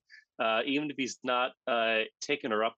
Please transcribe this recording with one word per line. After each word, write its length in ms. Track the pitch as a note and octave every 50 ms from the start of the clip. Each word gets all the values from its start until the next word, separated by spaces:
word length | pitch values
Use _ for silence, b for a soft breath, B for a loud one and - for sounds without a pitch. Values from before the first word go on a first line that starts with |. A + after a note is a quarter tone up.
| _ B B B B B _ -
Uh, 240 | B2 A2+ A2 A2+ A#2+
even 240 | C#3+ C3+ D3 D3+ D3
if 60 | C#3
he's 220 | C3 C3 A2+ G2+ - -
not, 300 | B2+ B2 B2 B2+ C3+ - _ -
uh, 360 | - A#2+ A#2 A2+ A2+ A2+ A2 A2 - - -
taking 300 | - - C#3+ C#3+ D3 C3
her 140 | A2 G#2+ A2
up 100 | A2+ A#2